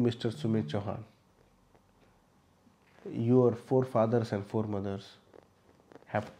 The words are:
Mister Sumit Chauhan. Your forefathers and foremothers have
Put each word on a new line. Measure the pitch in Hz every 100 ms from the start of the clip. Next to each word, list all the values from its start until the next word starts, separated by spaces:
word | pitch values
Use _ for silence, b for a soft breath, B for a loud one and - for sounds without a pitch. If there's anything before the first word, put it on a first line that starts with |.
| 120
Mister | 113 117 -
Sumit | 113 110 107
Chauhan. | 104 98 101 - _ _ _ _ _ _ _ _ _ _ _ _ _ _ _ _ _ _ _ 196 120 117
Your | 127 120 110 -
forefathers | 131 127 113 113 120 113 101
and | 101
foremothers | 113 107 101 98 98 - - _ - _ _ _ _ _ - -
have | 107 -